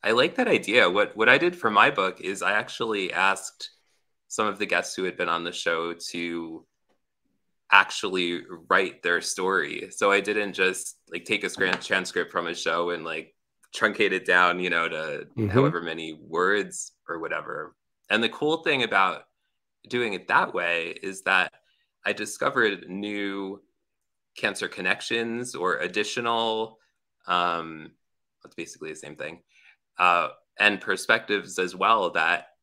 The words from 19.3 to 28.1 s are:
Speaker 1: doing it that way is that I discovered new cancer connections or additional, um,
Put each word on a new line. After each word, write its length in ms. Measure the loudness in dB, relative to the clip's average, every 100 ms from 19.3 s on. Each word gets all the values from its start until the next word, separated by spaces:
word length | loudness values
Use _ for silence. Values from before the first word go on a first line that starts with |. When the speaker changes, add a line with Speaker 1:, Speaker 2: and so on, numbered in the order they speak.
| _ _ _ _ _ -6
Speaker 1:
doing 260 | -2 -2
it 120 | -4 2
that 240 | 2 2
way 460 | 0 0 0 -2 -8
is 200 | -10 -6
that 300 | 0 2 2 _ _ _ _ _
I 80 | -6
discovered 760 | -4 -6 -2 -2 2 0 0 -8
new 720 | -8 -6 -6 -6 -6 -8 -10 _ _ _ _ _ _ _ -6
cancer 300 | -4 -4 -8
connections 880 | -4 -2 -2 -2 -2 -2 -4 -8
or 240 | -4 -2 0
additional, 1000 | -2 -2 -2 -2 0 0 0 -2 -4 -10 _ _ _ _ -2
um, 680 | 0 2 0 -6 -12 -16 _ _